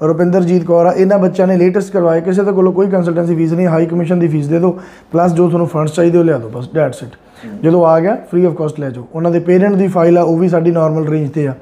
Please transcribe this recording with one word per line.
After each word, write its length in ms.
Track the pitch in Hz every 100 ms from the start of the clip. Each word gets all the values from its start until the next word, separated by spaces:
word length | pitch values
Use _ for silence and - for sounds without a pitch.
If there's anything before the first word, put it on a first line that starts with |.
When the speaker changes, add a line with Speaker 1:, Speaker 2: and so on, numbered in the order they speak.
Speaker 1:
ਰੁਪਿੰਦਰਜੀਤ 640 | 151 160 180 185 175 180
ਕੌਰ 220 | 165 170 170
ਆ, 60 |
ਇਹਨਾਂ 260 | 180 190 202
ਬੱਚਿਆਂ 280 | 185 - 185
ਨੇ 100 | 185
latest 360 | 180 190 190
ਕਰਵਾਏ। 280 | 196 170 165
ਕਿਸੇ 240 | 175 190
ਦੇ 80 | 196
ਕੋਲੋਂ 200 | 190 185
ਕੋਈ 160 | 185 196
consultancy 480 | 185 175 170 170 165
fees 160 | 165
ਨਹੀਂ, 140 | 170 180
ਹਾਈ 200 | 160 165
commission 320 | 170 170 180
ਦੀ 100 | 170
fees 200 | 151 143
ਦੇ 100 | 165
ਦਿਓ, 200 | 180 175 - - -
plus 200 | 165 180
ਜੋ 160 | 165 180
ਤੁਹਾਨੂੰ 180 | 170 170
funds 260 | 156 156
ਚਾਹੀਦੇ 260 | 156 170 175
ਉਹ 60 |
ਲਿਆ 140 | 165 139
ਦਿਓ, 100 | 113
ਬਸ, 160 | 123
that's 440 | 127 156 147 120 120
it। 100 | - _ - 113
Speaker 2:
ਹੂੰ। 80 | 101
Speaker 1:
ਜਦੋਂ 240 | 156 175 165
ਆ 140 | 160
ਗਿਆ, 180 | 175 240 -
free 160 | 175 180
of 60 | 151
cost 180 | 151 151
ਲੈ 120 | 139
ਜਾਓ। 180 | 123 120
ਉਹਨਾਂ 160 | 160 170
ਦੇ 80 | 170
ਪੇਰੈਂਟ 360 | 165 180 202
ਦੀ 140 | 196 190
file 300 | 180 170 175
ਆ, 40 |
ਉਹ 160 | 170 165
ਵੀ 100 | 180
ਸਾਡੀ 220 | 170 165
normal 380 | 170 160 156 151
range 200 | 156 147
'ਤੇ 200 | 156 143
ਆ। 60 | 131